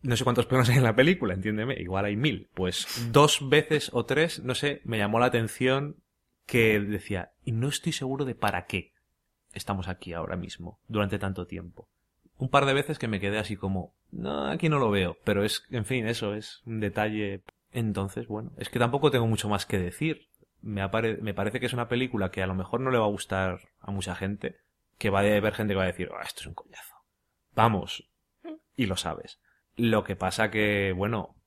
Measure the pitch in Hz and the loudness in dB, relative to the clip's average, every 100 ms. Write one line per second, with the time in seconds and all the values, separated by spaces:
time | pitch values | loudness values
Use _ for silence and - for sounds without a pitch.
0 | 131 117 127 123 113 127 120 127 120 113 | 0 2 2 2 4 4 6 6 4 4
1 | 143 185 107 92 101 107 117 139 87 95 | 4 4 0 -2 -2 -2 -2 -4 -4 -2
2 | 104 104 147 101 - - 92 - - - | 0 0 0 -2 -8 -4 -2 -2 -6 -6
3 | 117 143 151 - 135 147 151 151 - 120 | 4 6 6 4 4 2 4 0 0 -2
4 | 113 135 170 - 123 123 143 139 - 110 | 0 2 2 -2 -4 -2 -2 -4 -4 0
5 | 104 113 123 123 110 - 127 135 147 - | 2 4 4 2 -2 0 2 2 -2 -10
6 | _ _ _ _ - 123 113 107 101 104 | _ _ _ _ -2 4 6 4 2 -4
7 | - 95 87 _ - 113 131 - 170 156 | -4 -6 -6 _ -4 -2 -2 -2 -4 -4
8 | 131 135 135 117 107 92 - 98 - _ | -4 -4 -4 -2 -2 -2 -4 -6 -6 _
9 | _ _ _ _ _ - - 98 92 92 | _ _ _ _ _ -12 -4 -4 -4 -8
10 | - 85 82 90 90 - 85 - _ 110 | -8 -8 -6 -6 -8 -12 -14 -16 _ -2
11 | 101 98 95 92 90 87 87 - - _ | 0 0 -4 -4 -8 -10 -12 -18 -20 _
12 | _ _ _ _ 131 143 139 135 139 151 | _ _ _ _ 2 4 4 2 0 -4
13 | 117 101 98 107 104 101 98 95 85 _ | -2 -2 -2 -2 -2 -4 -2 -2 -4 _
14 | _ - 139 147 143 160 165 147 117 101 | _ -10 -6 -4 -4 0 2 2 4 2
15 | 90 - - 98 104 - _ 123 104 131 | 0 -2 0 2 2 -2 _ -6 -2 -2
16 | 110 117 107 107 - - - 110 104 101 | 0 -2 -2 -4 -8 -16 -8 -2 -2 0
17 | 107 107 104 95 - _ _ 120 113 104 | 0 0 -4 -6 -12 _ _ -4 -2 -2
18 | 98 120 117 107 120 - - 117 120 139 | -4 -6 -8 -8 -8 -10 -6 0 2 4
19 | 151 131 117 107 104 101 - 101 87 - | 4 4 2 2 0 -2 0 -2 -2 -2
20 | 156 151 _ _ _ _ - 101 98 110 | -4 -4 _ _ _ _ -8 -4 0 0
21 | 113 110 107 98 101 117 123 123 117 123 | 0 -2 -4 -2 -2 -2 -4 -2 -2 0
22 | 127 110 95 - 95 95 92 120 131 123 | 0 0 -2 -2 -2 -2 -2 -2 2 4
23 | 107 101 - 95 95 90 - _ - 98 | 2 0 -4 -2 -2 -4 -10 _ -6 -6
24 | 92 90 98 101 - - _ _ _ _ | -4 -4 -4 -4 -8 -10 _ _ _ _
25 | 107 98 101 104 107 104 107 95 92 90 | 0 4 4 4 2 0 0 2 0 -2
26 | 90 - - - - 87 - - - _ | -6 -8 -10 -12 -14 -14 -16 -20 -20 _
27 | _ _ _ _ _ - 113 101 - - | _ _ _ _ _ 4 4 4 -4 -12
28 | - _ _ _ 330 320 _ - 110 95 | -14 _ _ _ -16 -16 _ -2 -2 0
29 | - 80 - - _ _ _ - 117 110 | -4 -6 -10 -20 _ _ _ -2 2 2
30 | 101 95 92 - 110 107 104 101 98 92 | 0 -2 -2 0 0 2 2 2 0 0
31 | 101 113 - _ | 0 -2 -6 _